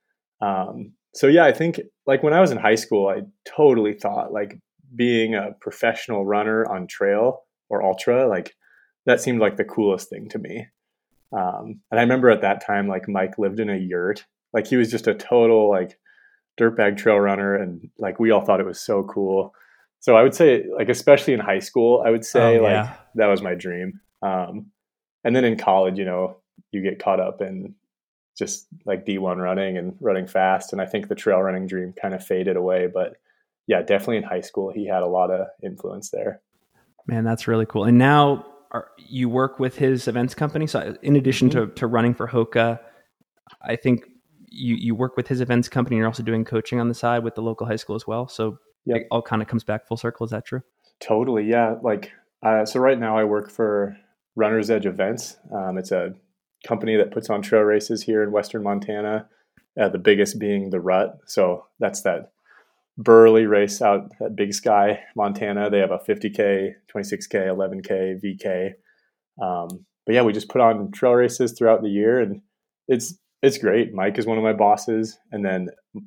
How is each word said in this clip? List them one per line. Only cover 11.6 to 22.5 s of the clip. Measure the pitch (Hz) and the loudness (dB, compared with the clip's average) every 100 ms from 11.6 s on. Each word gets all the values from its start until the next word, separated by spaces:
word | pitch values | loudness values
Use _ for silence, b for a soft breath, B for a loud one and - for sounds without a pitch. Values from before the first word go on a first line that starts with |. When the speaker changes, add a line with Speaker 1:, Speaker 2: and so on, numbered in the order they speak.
| 110 107 - | -12 -16 -4
Speaker 1:
and | 113 | 0
I | |
remember | 120 131 123 | 2 4 6
at | 104 | 4
that | 101 101 - | 2 -2 -2
time, | 101 101 | -2 -2
like, | 95 98 | -4 -4
Mike | 98 95 104 | -4 -4 -2
lived | 98 107 | -4 -2
in | 104 | -4
a | 95 | -4
yurt. | 92 90 92 104 - _ _ | -4 -4 -4 -6 -10 _ _
Like, | 117 - | -4 0
he | 127 | 0
was | 113 | 0
just | 117 - | 0 -2
a | |
total, | 104 - 120 117 113 104 | -2 0 4 6 6 4
like, | 98 92 _ b b b b b - | 2 -2 _ b b b b b 0
dirtbag | 117 113 104 101 | 0 2 0 2
trail | 113 104 | 4 4
runner, | 101 98 98 | 4 0 0
and, | 101 92 85 - - | -2 -4 -10 -16 -8
like, | 101 90 | -8 0
we | 113 | 4
all | 101 | 4
thought | 98 95 | 4 0
it | 98 | 0
was | 85 | -6
so | - 101 | -4 -2
cool. | 98 - 95 95 98 b b b b _ | -2 -4 -2 -2 -4 b b b b _
So | - 113 | 6 8
I | |
would | 131 | 8
say, | - 160 120 92 | 6 6 4 0
like, | 92 104 | -4 -2
especially | 120 - 139 - | 2 6 6 6
in | 120 | 0
high | 101 95 | 0 -2
school, | - 131 117 120 117 | 0 2 4 4 4
I | |
would | 113 | 0
say, | 113 123 117 | 0 2 6